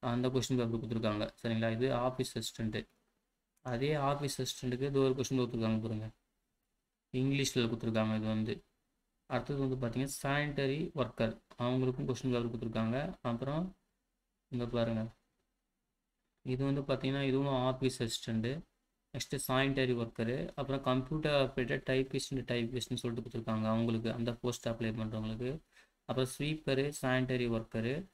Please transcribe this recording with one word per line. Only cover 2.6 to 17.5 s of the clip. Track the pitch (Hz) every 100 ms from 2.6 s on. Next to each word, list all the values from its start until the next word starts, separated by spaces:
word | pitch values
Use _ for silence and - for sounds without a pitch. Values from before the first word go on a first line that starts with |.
| 113 107 - _ _ _ _ _ _ _ 135
அதே | 120 139 151
office | 139 143 143 -
அசிஸ்டன்ட்டுக்கு | 127 - 127 123 139
இது | 139
ஒரு | 135
கொஸ்டின் | 131 123 131
கொடுத்துருக்காங்க | 120 120 113 110
பாருங்க. | 110 107 110 - _ _ _ _ _ _ _ _ _
இங்கிலீஷ்ல | 127 135 139 131 -
கொடுத்துருக்காங்க | 117 113 117 110 110 110
இது | 110
வந்து. | 110 110 117 - _ _ _ _ _ _
அடுத்தது | 127 - 143
வந்து | 135 127
பார்த்தீங்கன்னா, | 123 117 135 -
sanitary | 139 139 147 143 139 143 170 -
ஒர்க்கர். | 117 - 113 110 _ -
அவங்களுக்கும் | 120 127 127 131 139
கொஸ்டின் | 120 131
paper | 123 117
கொடுத்துருக்காங்க. | 117 117 113 113 123 160 175
அப்புறம் | 123 117 131 151 185 - _ _ _ _ _ _ _
இங்க | 123 120
பாருங்க. | 120 113 113 113 - _ _ _ _ _ _ _ _ _ _ _ _ -
இது | 127
வந்து | 139 139
பார்த்தீங்கன்னா, | 139 139 139 139 139
இதுவும் | 131 139